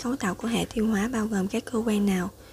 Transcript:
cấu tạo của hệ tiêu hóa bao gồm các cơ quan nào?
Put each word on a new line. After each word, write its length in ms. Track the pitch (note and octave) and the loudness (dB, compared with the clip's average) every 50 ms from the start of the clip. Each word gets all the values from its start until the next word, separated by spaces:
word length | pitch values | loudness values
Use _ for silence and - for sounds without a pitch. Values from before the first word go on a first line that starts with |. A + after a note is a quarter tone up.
| - | -2
cấu 120 | A#3+ C4+ | -2 -2
tạo 200 | C#4 - F#3+ F3+ | 0 -2 -2 -2
của 120 | - - | -2 -2
hệ 180 | A#3 A#3 - - - - | -2 0 0 -2 -2 0
tiêu 140 | A3+ G#3+ | 0 0
hóa 200 | A3 A3 G3 G3+ | 2 2 2 0
bao 180 | A#3+ B3+ A3 G#3+ | 0 0 0 0
gồm 220 | A3 G#3+ G3 F#3 | 0 0 0 0
các 180 | F#3+ - A3+ - | 0 -2 -4 -4
cơ 180 | - - A3 A3+ | -2 -2 0 2
quan 200 | A#3 G#3+ G#3 G3+ | 2 2 4 4
nào? 240 | G3+ F#3+ F3+ F3+ G3+ - - - - | 4 2 2 0 -2 -6 -12 -18 -20